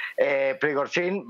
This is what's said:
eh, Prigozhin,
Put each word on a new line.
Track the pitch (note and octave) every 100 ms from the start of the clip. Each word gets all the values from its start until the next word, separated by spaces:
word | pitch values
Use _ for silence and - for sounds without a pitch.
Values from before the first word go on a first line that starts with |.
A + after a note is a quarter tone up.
| - -
eh, | C#3 C#3 C3+ C3
Prigozhin, | D3+ C#3+ C3 E3+ F3+ G3